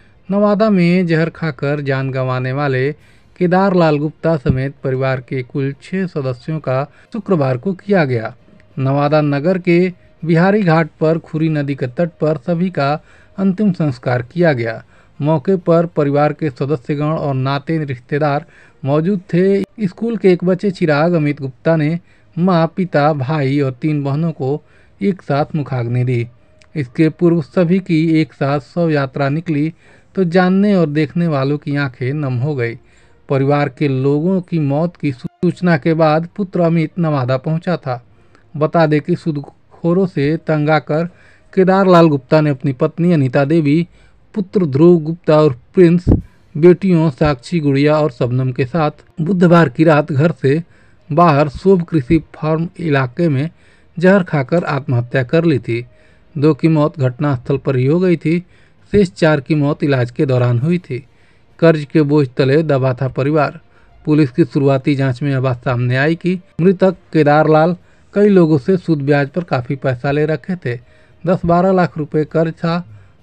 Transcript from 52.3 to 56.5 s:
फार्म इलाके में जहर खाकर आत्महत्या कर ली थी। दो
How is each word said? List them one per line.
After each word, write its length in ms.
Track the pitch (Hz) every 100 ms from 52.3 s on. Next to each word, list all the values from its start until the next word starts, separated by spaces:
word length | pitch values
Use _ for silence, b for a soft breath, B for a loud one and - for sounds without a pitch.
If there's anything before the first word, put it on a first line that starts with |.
| -
फार्म 340 | 156 160 165 -
इलाके 500 | 170 139 131 123 170
में 200 | 131 156 - b b b -
जहर 240 | 175 196
खाकर 400 | 180 151 131 170
आत्महत्या 600 | 180 147 - 123 120 135
कर 220 | 127 165 170
ली 140 | 131
थी। 260 | 101 117 120 b b b b 156
दो 160 | 147